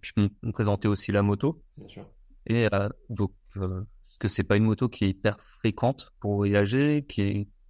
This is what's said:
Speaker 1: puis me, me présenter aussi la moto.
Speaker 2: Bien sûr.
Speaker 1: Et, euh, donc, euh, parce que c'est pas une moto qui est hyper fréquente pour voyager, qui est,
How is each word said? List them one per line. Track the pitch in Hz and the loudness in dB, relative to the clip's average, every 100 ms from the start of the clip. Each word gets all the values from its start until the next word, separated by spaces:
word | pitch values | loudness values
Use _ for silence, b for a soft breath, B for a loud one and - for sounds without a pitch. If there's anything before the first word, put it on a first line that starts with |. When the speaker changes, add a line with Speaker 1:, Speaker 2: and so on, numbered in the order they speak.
Speaker 1:
puis | - - | -4 0
me, | 101 - | 0 -2
me | 110 | -8
présenter | 101 104 101 104 | -2 0 0 0
aussi | 101 - | -2 0
la | 101 | 2
moto. | 101 101 139 170 - - | 2 0 -2 -4 -12 -20
Speaker 2:
Bien | 101 | -20
sûr. | 98 - - - - - | -18 -20 -20 -20 -14 -2
Speaker 1:
Et, | 117 107 | 0 2
euh, | 98 104 - - | 2 -2 -6 -10
donc, | 104 98 - - 101 | -4 -4 -4 -14 -6
euh, | 95 92 107 - | -6 -6 -10 -16
parce | - - | -20 -4
que | 104 | -2
c'est | - | 0
pas | 98 104 | 2 4
une | |
moto | 110 104 123 | 4 2 -2
qui | - | -2
est | 98 | -2
hyper | 95 107 101 | 0 -2 -4
fréquente | - - 113 - 120 - - _ | -12 -4 -4 0 -2 -2 -10 _
pour | 104 101 | -4 0
voyager, | 101 101 101 127 147 147 143 | 2 2 2 2 2 0 -2
qui | - | -4
est, | 101 104 104 - | -2 -2 -6 -12